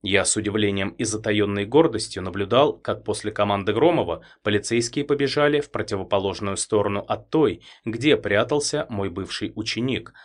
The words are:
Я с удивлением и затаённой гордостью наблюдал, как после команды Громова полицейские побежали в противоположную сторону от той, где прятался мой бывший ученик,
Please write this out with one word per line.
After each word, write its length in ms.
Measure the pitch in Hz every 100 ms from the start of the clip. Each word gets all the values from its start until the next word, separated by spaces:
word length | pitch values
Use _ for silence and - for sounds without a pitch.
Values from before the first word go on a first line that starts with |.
Я 200 | 95 98
с 120 | 90 107
удивлением 540 | 104 104 104 98 98
и 140 | -
затаённой 600 | 110 107 110 107 101 101
гордостью 600 | 101 139 165 110 - 98
наблюдал, 520 | 92 95 95 117 147 -
как 280 | - 104
после 260 | - 101 107
команды 420 | - 104 101 98
Громова 500 | 104 160 160 87 80 - _
полицейские 640 | 110 104 - 117 117 -
побежали 560 | 139 139 139 147 147 147
в 100 | 143
противоположную 880 | - - 101 90 101 95 92 101 98
сторону 480 | - 107 101 101 -
от 240 | 107 -
той, 320 | 156 139 87 - -
где 320 | - 117 143 120
прятался 680 | 101 101 117 147 143 147 -
мой 220 | 107 98
бывший 420 | 87 90 - 101
ученик, 580 | 113 107 - 127 107 - -